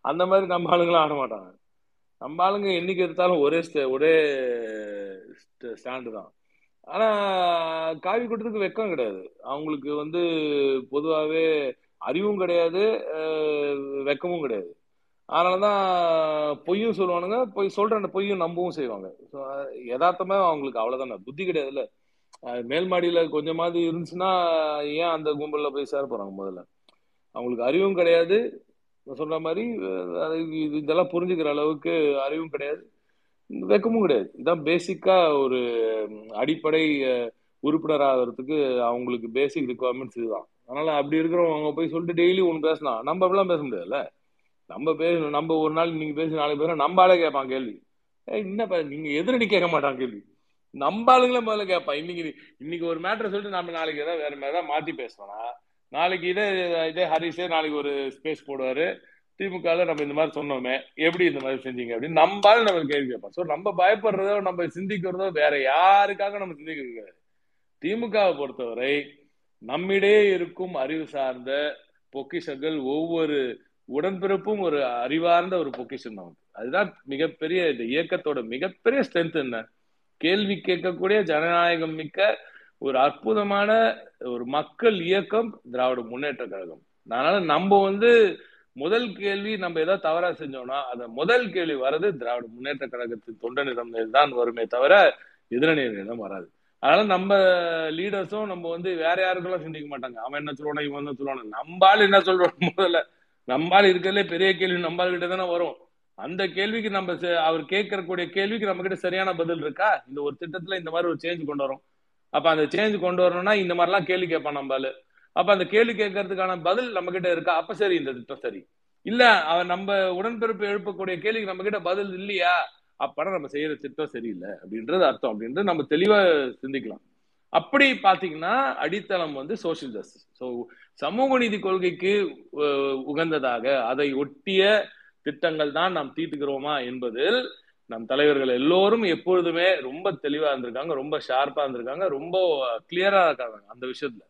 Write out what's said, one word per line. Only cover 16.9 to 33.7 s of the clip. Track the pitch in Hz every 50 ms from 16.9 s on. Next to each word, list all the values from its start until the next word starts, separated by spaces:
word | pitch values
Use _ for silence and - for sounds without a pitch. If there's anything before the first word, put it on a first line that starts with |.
சொல்லுவானுங்க, | 208 180 196 180 175 175 175 185 214 240 254
பொய் | 220 - 208 196 196 -
சொல்ற | - 202 214 226
அந்த | 214 196 180
பொய்யும் | - 190 202 202 202 185
நம்பவும் | 170 170 170 170 180 180
செய்வாங்க. | 156 156 139 120 110 98 95 92 - _ - _
So, | - 139 135 135 139 139 143 135 123 123 123
யதார்த்தமா | 120 120 131 160 180 180 175 190 180 196 196 190
அவங்களுக்கு | 170 160 147 139 135 120 117
அவ்வளவுதானே, | 110 113 131 127 135 127 113
புத்தி | 95 95 - 143 147 190
கிடையாதுல்ல. | 185 175 156 139 135 139 139 120 - _ _ _ _ _ _ _ _ - _
அஹ், | - 123 120 123
மேல் | 117 120 135 160 180 185
மாடியில | 185 175 175 175 170 170 165 156
கொஞ்சமாவது | 143 151 147 160 160 160 165 175 170 170
இருந்துச்சுன்னா | 170 165 160 170 170 - 170 180 185 190 190 180 175 170 165 160 156 151 151 147 147
ஏன் | 147 147 156 170 170
அந்த | 165 156 156 151
கும்பல்ல | 151 147 147 151 151 151 147 143
போய் | 135 143 139
சேர | 131 151 139 139
போறாங்க? | 127 120 107 101 98 98 95
முதல்ல | 98 98 92 90 85 _ _ _ _ _ _ _ _ _ _ _ _ _
அவங்களுக்கு | _ - 120 123 123 113 117
அறிவும் | 127 143 180 190 196 196
கிடையாது, | 175 175 170 170 165 170 170 196 220 240 - - - _ _ _ _ _ _ _ _
நான் | _ 139 135
சொன்ன | 123 156 156 160 160
மாதிரி, | 160 160 165 190 226 240 233 202
அஹ், | 95 95 95 92 90 90 85 - 160 160 160 160 165 160 156 156 156
இது, | 151 147
இதெல்லாம் | 151 151 143 156 175 180 180
புரிஞ்சுக்கிற | 175 175 175 180 185 165 160 147
அளவுக்கு | 143 147 147 151 156 147 - 170 170 165 156 147 139 139
அறிவும் | 135 139 151 160 165 160
கிடையாது, | - 143 139 143 151 - - _ _ _ _ _ _ _ _ _ _ _ _ _ - -
வெக்கமும் | - 185